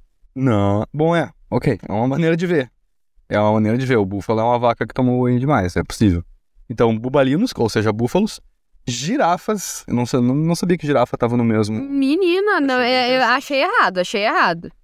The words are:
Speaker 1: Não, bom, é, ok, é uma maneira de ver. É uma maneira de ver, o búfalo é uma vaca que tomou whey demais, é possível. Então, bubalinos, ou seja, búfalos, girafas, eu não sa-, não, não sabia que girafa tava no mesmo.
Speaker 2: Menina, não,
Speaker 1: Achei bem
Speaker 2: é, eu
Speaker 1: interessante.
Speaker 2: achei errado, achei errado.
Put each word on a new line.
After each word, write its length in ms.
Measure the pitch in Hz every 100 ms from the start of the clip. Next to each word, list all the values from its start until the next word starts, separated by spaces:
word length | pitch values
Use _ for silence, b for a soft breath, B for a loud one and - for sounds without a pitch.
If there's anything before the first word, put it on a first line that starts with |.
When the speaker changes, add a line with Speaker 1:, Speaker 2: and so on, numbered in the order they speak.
| _ _ _ -
Speaker 1:
Não, 500 | 135 107 101 101 -
bom, 220 | 143 160 170
é, 160 | 120 - -
ok, 300 | 123 151 110 -
é 40 |
uma 140 | 101 123
maneira 280 | 139 160 165
de 100 | 180
ver. 220 | 165 123 _ _ _ _ _ -
É 100 | 101
uma 140 | 107
maneira 240 | 110 107 120
de 80 | 131
ver, 100 | 123
o 80 | 98
búfalo 340 | 98 - 110
é 20 |
uma 160 | 113 120
vaca 260 | 120 117 113
que 80 |
tomou 280 | - 127 123
whey 180 | 123 123
demais, 360 | 135 135 90 92
é 60 |
possível. 400 | 82 - 107 87 - - _ - -
Então, 260 | 117 120 110
bubalinos, 540 | 123 143 131 151 240 -
ou 140 | 113
seja, 220 | 110 107
búfalos, 480 | 107 120 180 214 - - _ _ _ -
girafas, 960 | 120 147 277 175 175 - 214 - - -
eu 80 | 120
não 100 | 120
sa-, 160 | 135
não, 140 | 123 139
não 180 | 160 170
sabia 220 | 180 175
que 80 | 147
girafa 320 | 135 123 -
tava 180 | 117 120
no 60 |
mesmo. 360 | 117 110 104 110
Speaker 2:
Menina, 800 | 277 277 269 320 359 359 415 370
não, 160 | 277 254
Speaker 1:
Achei 100 | 247
bem 80 |
Speaker 2:
é, 80 | 254
eu 140 | 247 262
Speaker 1:
interessante. 220 | 233 254
Speaker 2:
achei 240 | - 277
errado, 340 | 339 453 226 180
achei 260 | 180 208 214
errado. 460 | 349 233 170 - -